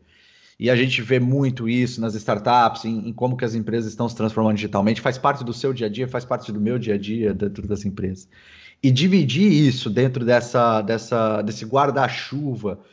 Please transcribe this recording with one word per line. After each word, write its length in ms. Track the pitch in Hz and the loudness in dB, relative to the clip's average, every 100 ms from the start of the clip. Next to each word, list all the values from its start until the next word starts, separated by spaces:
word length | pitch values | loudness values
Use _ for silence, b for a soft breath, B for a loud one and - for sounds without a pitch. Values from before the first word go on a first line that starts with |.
| b b b b b b | b b b b b b
E 120 | 113 | 2
a 60 | 123 | 2
gente 260 | 131 123 | 2 0
vê 180 | 113 127 | 2 2
muito 480 | 123 139 135 127 113 | 2 2 0 0 -2
isso 320 | 123 123 117 | 0 0 -2
nas 140 | 113 | -4
startups, 720 | 104 123 101 120 123 113 - | -4 -2 0 4 4 4 2
em, 260 | 113 113 110 | -6 -6 -6
em 20 | |
como 240 | 107 127 127 | -4 -2 -2
que 80 | |
as 100 | 120 | -2
empresas 380 | 113 107 117 110 | -4 -2 -2 -4
estão 160 | - 120 | -4 -4
se 80 | - | -2
transformando 400 | 110 110 110 101 | -2 2 2 2
digitalmente. 440 | 104 98 104 113 | 0 0 2 2
Faz 180 | 135 127 | -2 0
parte 260 | 143 139 | 0 0
do 80 | 120 | -4
seu 200 | 113 135 | -4 -4
dia 140 | 127 107 | -2 -4
a 40 | |
dia, 180 | 104 127 | -4 -4
faz 160 | 123 | -4
parte 260 | 123 123 - | -4 -6 -4
do 100 | 107 | -2
meu 180 | 104 104 | 0 0
dia 160 | 107 | 0
a 40 | 101 | -2
dia, 360 | 101 113 107 | -2 -2 0
dentro 340 | 95 101 101 101 | 0 -4 -4 -6
das 160 | 101 | -4
empresas. 420 | 101 98 95 92 - B B B B B | -6 -4 -6 -6 -14 B B B B B
E 80 | 135 | 2
dividir 600 | 131 185 190 135 139 208 | 4 4 4 2 2 4
isso 380 | 151 143 127 117 | 6 4 2 -2
dentro 340 | 107 131 123 | 0 0 0
dessa, 560 | 117 120 120 127 117 110 | 2 2 2 2 4 2
dessa, 640 | 104 113 - 117 110 107 | 0 -4 -2 0 0 0
desse 220 | 104 104 | -4 -6
guarda-chuva 1160 | 110 135 143 131 123 - - 135 143 110 104 92 b | -2 0 2 2 0 -2 -8 -6 -6 -6 -6 -8 b